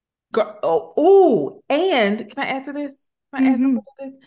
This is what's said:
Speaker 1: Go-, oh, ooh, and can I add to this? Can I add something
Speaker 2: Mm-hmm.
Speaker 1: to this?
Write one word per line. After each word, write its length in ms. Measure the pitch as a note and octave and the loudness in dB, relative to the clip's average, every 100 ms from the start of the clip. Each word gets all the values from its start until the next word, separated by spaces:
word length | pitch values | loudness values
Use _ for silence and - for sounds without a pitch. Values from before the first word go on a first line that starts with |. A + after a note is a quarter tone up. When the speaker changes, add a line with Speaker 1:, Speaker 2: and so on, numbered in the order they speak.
| _ _ _ | _ _ _
Speaker 1:
Go-, 220 | A3 - - | -4 -4 -6
oh, 300 | D3 E3 - - | -2 -2 -2 0
ooh, 640 | D#4+ G4 F4 G3+ C#3 - _ | 4 6 6 2 -2 -10 _
and 480 | C#4+ F#4+ C#4+ G3+ G#3+ | -2 0 0 0 -2
can 260 | G#3 - | -8 -10
I 40 | - | -8
add 140 | C4+ C4+ | -8 -8
to 80 | |
this? 340 | C#4+ C#4+ C#4 _ _ _ | -10 -10 -14 _ _ _
Can 120 | C4+ C4 | -2 0
I 40 | |
add 100 | A#3+ | 2
something 180 | C4+ A#3+ | 0 -2
Speaker 2:
Mm-hmm. 280 | G#3 - C4+ | -6 -18 -18
Speaker 1:
to 40 | |
this? 80 | - | -18